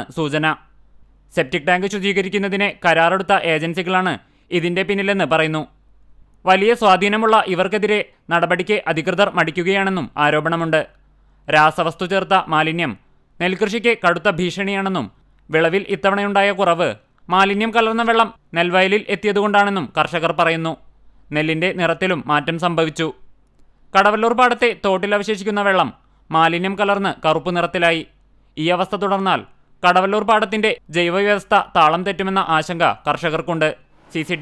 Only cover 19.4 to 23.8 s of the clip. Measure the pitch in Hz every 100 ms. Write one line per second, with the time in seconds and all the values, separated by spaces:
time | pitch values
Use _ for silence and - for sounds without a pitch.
19.4 | 208 202 202 196 135 156 147 175 165 165
20.4 | 165 165 165 170 - _ - - - 151
21.4 | 156 160 185 180 165 160 185 165 131 147
22.4 | 151 165 175 165 165 151 160 - - -
23.4 | _ _ - _